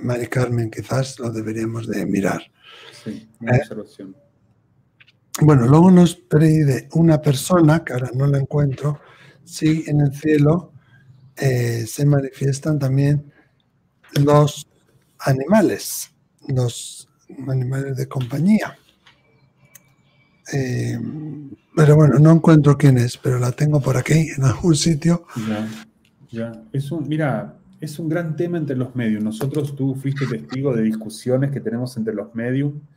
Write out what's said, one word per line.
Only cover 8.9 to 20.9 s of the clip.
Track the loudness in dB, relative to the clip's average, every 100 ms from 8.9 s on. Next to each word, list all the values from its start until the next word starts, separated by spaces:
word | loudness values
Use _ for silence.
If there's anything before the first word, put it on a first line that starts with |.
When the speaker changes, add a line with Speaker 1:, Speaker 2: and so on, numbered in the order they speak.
| -6 -12 -20 -20 _ -18
Speaker 1:
si | -4 -2 0 0
en | 0
el | 0
cielo, | 0 0 4 4 2 -4 -20 _ _ _ -20 -20 -4
eh, | -2 0 -2 -4 -6
se | -2 2
manifiestan | 2 -2 -4 -4 -4 -4 -2
también | -2 0 0 0 -4 _ _ _ _ _ _ _ _ 0
los | 4 4 4 -2 -18 _ _ _ _ -8
animales, | -2 -2 2 2 2 0 -8 -12 -14 _ _ _ -6
los | -2 -2 -4 -14 -18 -20 _ -20 -14 -6
animales | -4 -4 -6 -6 -8
de | -8
compañía. | -8 -6 -2 2 2 0 -12 _ _ _ _ _ _ _ _ _ _ _ _ _ _ _ _ -10
Eh, | -6 -4 -4 -6